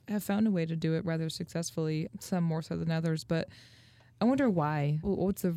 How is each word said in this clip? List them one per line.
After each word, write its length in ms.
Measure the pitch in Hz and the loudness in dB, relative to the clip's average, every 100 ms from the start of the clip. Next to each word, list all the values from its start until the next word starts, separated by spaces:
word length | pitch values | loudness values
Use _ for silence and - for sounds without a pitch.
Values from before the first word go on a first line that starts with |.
| - | -4
have 160 | 208 | -6
found 220 | - 202 220 | 0 2 2
a 40 | |
way 160 | 185 165 | 2 0
to 80 | 165 | 0
do 180 | 160 | 0
it 100 | 160 | 0
rather 240 | 165 160 160 | 0 -2 -4
successfully, 800 | - 175 165 170 - 156 156 165 - | -6 -6 -6 -6 -2 -2 -2 -4 -8
some 240 | - 185 | -4 0
more 160 | 165 160 | 0 -2
so 140 | 151 165 | -4 -4
than 140 | 165 | -2
others. 320 | 165 165 160 | 0 0 -2
But 260 | - 165 - - - - - - - - | 0 -2 -2 -10 -20 -20 -20 -20 -14 0
I 40 | |
wonder 260 | 226 269 262 | 2 4 4
why. 480 | 175 147 151 143 151 | 4 2 2 2 0
W-, 200 | 196 185 | 0 0
what's 180 | 185 196 | 0 0
the 100 | 180 | -2